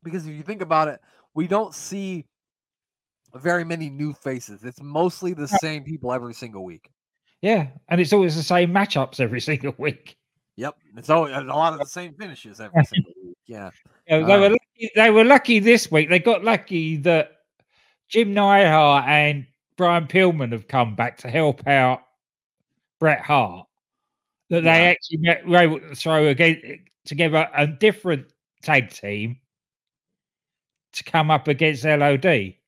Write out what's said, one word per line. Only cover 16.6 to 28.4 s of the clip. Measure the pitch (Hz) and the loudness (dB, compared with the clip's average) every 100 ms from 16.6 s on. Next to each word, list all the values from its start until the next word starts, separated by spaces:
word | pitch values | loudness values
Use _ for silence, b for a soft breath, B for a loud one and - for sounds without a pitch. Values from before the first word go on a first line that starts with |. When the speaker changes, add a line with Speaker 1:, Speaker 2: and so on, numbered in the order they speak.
| - 180 160 156 | -2 -6 -4 -2
Speaker 2:
that | 151 165 - _ _ _ _ _ _ _ _ | 0 0 0 _ _ _ _ _ _ _ _
Jim | 220 220 202 | 0 0 2
Neidhart | 202 196 190 156 147 143 131 | 4 6 6 6 4 4 2
and | 151 147 147 131 _ _ _ | 2 2 -2 -10 _ _ _
Brian | 175 170 151 | 0 0 0
Pillman | 185 185 160 127 | 2 2 0 -4
have | 117 104 | -8 -4
come | 135 117 104 | -2 -2 -2
back | 120 - | -6 -8
to | 123 | -6
help | 135 156 131 - | -2 0 -2 0
out | 139 127 127 _ _ _ _ _ _ _ _ _ _ | 2 2 0 _ _ _ _ _ _ _ _ _ _
Bret | 160 143 | 0 0
Hart. | - 143 107 87 - _ _ _ _ _ _ _ _ | 0 0 0 -6 -20 _ _ _ _ _ _ _ _
That | 170 | 0
they | 160 165 | 2 4
Speaker 1:
Yeah. | 175 | 4
Speaker 2:
actually | 175 - 165 | 2 -4 -4
met, | 170 165 175 | -2 -2 2
were | 175 | 4
able | 170 156 | 4 0
to | - 123 | -10 -10
throw | 165 156 151 | -2 2 2
again, | 131 165 160 - - _ _ | 2 2 0 -6 -20 _ _
together | - 147 165 156 160 - | -16 -4 0 0 -2 -2
a | 147 | -2
different | 147 214 202 185 147 - _ | 2 0 0 -4 -6 -6 _